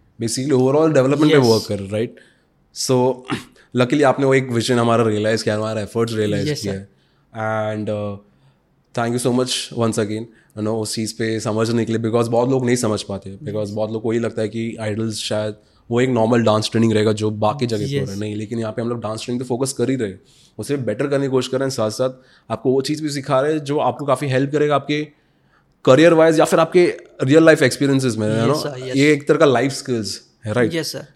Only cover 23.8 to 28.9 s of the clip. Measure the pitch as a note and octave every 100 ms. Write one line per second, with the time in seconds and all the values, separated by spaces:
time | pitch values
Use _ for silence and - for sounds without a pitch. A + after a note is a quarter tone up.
23.8 | B2 B2 C#3+ - D3 C3 C#3 C#3+ D3 C#3
24.8 | C#3 D3+ D3+ _ _ _ _ _ _ _
25.8 | - C3 E3 D#3+ D#3+ D#3+ D3+ F3 D#3+ F3+
26.8 | E3+ - - - C3 D3+ D#3+ D#3 C3 -
27.8 | C#3 C3+ C3 G#2+ G#2+ A2 A#2 D3 D3 C3+
28.8 | C3